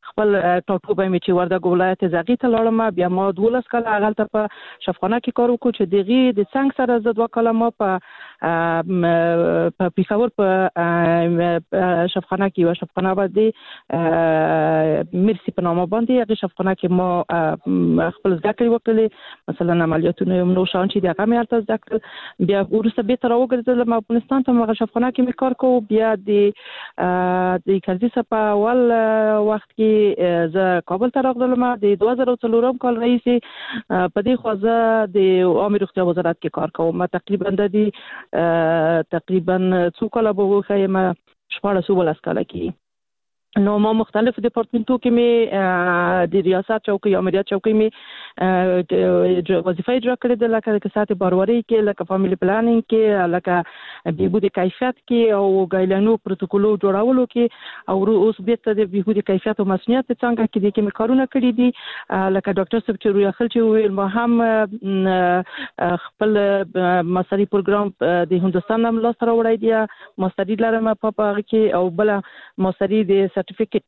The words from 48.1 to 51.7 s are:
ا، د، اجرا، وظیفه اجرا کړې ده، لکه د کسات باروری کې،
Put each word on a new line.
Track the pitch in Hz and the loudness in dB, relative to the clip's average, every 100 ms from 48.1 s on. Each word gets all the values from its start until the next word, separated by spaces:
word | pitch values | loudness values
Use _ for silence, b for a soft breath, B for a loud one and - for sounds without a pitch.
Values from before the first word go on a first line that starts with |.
| B B - | B B -4
ا، | 185 185 185 180 175 | 0 2 2 0 0
د، | 185 185 180 180 180 | 0 2 2 2 0
اجرا، | 165 180 170 | 0 -2 -2
وظیفه | 175 185 | -4 -2
اجرا | 247 240 | -2 0
کړې | 247 247 240 | -2 -2 0
ده، | 233 | 0
لکه | 226 214 | 0 0
د | 208 | -2
کسات | 202 214 208 | -2 -2 -2
باروری | 190 185 180 196 240 | 0 0 2 2 0
کې، | 220 | 0